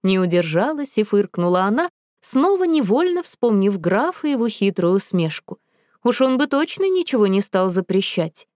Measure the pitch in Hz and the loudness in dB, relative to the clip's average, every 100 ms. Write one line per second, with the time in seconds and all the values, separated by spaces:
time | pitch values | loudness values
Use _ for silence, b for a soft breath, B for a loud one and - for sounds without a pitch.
0 | 190 190 180 175 170 160 247 302 277 - | 2 2 2 2 2 0 0 -4 -4 -2
1 | 214 202 202 - 175 180 196 240 349 _ | 0 0 0 -2 0 2 2 0 -2 _
2 | _ _ - 262 349 392 359 311 196 247 | _ _ -4 0 2 2 2 0 2 2
3 | 359 349 - - 240 208 196 196 175 202 | 2 -2 -6 -2 0 2 2 0 0 0
4 | 320 359 302 269 233 - 196 196 170 190 | 0 -2 -4 0 -2 0 -2 0 0 0
5 | - 180 160 - - - _ _ _ _ | 0 -2 -2 -6 -14 -20 _ _ _ _
6 | 240 247 262 262 285 277 320 - 392 370 | -2 2 0 2 0 0 -2 -2 -2 0
7 | 339 254 202 190 202 190 190 180 185 190 | 0 0 2 2 0 0 0 -2 0 -2
8 | - - 160 - - | -2 -4 -6 -8 -20